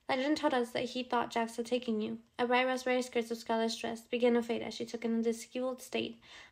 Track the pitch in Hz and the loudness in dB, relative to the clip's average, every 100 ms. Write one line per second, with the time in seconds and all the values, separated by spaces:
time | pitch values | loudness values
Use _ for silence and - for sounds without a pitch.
0 | - 262 285 302 302 254 233 247 240 254 | -2 0 2 2 4 2 0 -2 -4 -4
1 | 247 240 233 233 226 240 233 247 240 214 | 0 0 0 -2 -2 -4 -2 -2 0 -2
2 | 220 226 - - 240 247 262 254 254 254 | -2 -6 -12 -4 2 4 4 2 2 0
3 | 247 240 233 233 - 226 226 226 233 226 | 2 -2 -2 -6 0 0 2 0 -6 -6
4 | - 240 240 240 233 220 220 226 233 233 | -4 4 6 4 2 -4 -4 -8 -8 -4
5 | 233 226 226 226 - 254 254 240 - 233 | 0 2 2 0 -6 -4 -4 -4 -6 -4
6 | 233 - - - - | -4 -8 -20 -20 -12